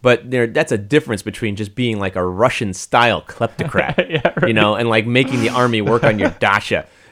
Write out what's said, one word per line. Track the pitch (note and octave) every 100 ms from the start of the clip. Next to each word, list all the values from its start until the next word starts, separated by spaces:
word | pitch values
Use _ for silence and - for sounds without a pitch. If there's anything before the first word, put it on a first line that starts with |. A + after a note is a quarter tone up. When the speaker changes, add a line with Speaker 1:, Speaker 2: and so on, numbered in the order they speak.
Speaker 1:
But | B2 A#2+ B2
there, | B2+ A#2
that's | B2+ D#3
a | A#2
difference | G2+ D3 D3 G#2
between | - G2 A2+ G2+
just | G#2 -
being, | B2 G#2+
like, | G2 F#2
a | F2+
Russian-style | F2+ B2 - G#2+ F#2 - B2 A#2 F#2
kleptocrat, | - - A#2 - E3 G#2 - - -
Speaker 2:
<laughs> |
Yeah, | D#3+ E3+ -
right. | F3+
Speaker 1:
you |
know, | A2 G#2 G#2
and, | A#2
like, | A2+ A2+
making | B2 C3 C3
the | A#2
army | B2 B2 A#2
work | G#2 A2+ A2+
on | G#2+
your | -
Speaker 2:
<laughs> | -
Speaker 1:
dacha | G#2 G2 - F2+ - _ -